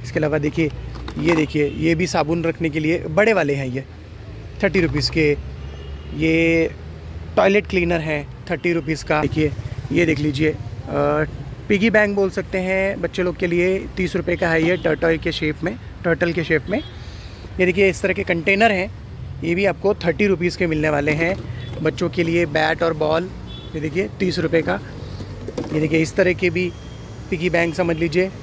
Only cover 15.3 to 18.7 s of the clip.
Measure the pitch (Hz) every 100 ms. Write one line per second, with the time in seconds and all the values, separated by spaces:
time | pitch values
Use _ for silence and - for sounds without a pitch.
15.3 | 156 156 143 170 240 - - 175 165 175
16.3 | 165 160 160 - 214 320 - - - -
17.3 | - - - 180 180 196 175 196 185 190
18.3 | 170 165 196 226